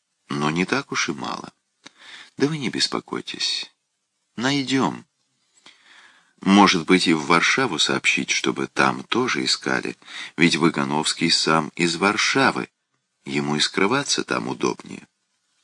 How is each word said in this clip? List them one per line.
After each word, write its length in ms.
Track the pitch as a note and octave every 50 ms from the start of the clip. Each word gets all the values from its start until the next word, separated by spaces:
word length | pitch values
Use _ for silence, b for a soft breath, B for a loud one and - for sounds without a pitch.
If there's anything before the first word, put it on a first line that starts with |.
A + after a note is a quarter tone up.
| _ _ _ _ _ -
но 200 | C#2 C#2+ D2 D2+
не 160 | D#2 E2+ F#2
так 260 | - - - - -
уж 180 | - - - -
и 20 |
мало. 400 | D#2+ C#2 B1+ - - - - - - _ _ _ _ _ - B B B B B B B B B B B
Да 100 | - C#3+
вы 100 | D#3+ D3+
не 120 | C3+ G#2
беспокойтесь. 1040 | - C#2 C2+ - - A#1+ - - - B1+ - - - - - - - - - - _ _ _ _ _ _ _ _ _ _ _ _ _
Найдем. 720 | - A2+ C3 C#3+ C#3+ C3+ B2 C3 C3+ A#2+ E2 B1 A#1 A#1 _ _ _ _ _ _ _ _ _ _ b b b b b b b b b b b b b b b b b
Может 440 | - - G2 G2+ G2+ F#2+ - F#2 D#2
быть, 220 | - F#2+ F2+ - F2+
и 60 | E2+
в 120 | D#2 D2 C#2
Варшаву 520 | F2 E2+ E2 - - - C3+ - D#2 D2
сообщить, 500 | - - C2+ C2+ - - - - C2 -
чтобы 380 | - - - - B1 - C2+ C2+
там 360 | - - C#2 C2+ B1+ B1 C2
тоже 420 | - - A2 B2+ A#2 - C#2+ C2
искали, 500 | B1+ - - - C2 C2 A#1+ G1+ G#1 - - B B B B B B B
ведь 200 | B E2+ F2 -
Выгоновский 760 | - D#2 E2 - D#2 C#2+ C2+ D2 D2+ D#2+ - - - E2 E2+
сам 380 | - - - E2 D#2+ D#2+ D#2 C#2 -
из 200 | - F2 E2+ E2
Варшавы. 720 | E2 F#2 G2+ G#2+ G#2+ - - - C3+ C3+ A2 E2 C2+ A#1 - _ _ _ _ _ _ _ _ _ _ -
Ему 300 | C#2 C#2 C#2+ C#2+ C#2+ D2
и 40 | D2+
скрываться 640 | - - - - F#2+ G2+ B2 C#3 C#3+ - - - -
там 260 | - - B1 A1 B1
удобнее. 580 | C2 A#1+ - B1+ A1 - - - - - - - _ _ _ _ _ _ _ _ _ _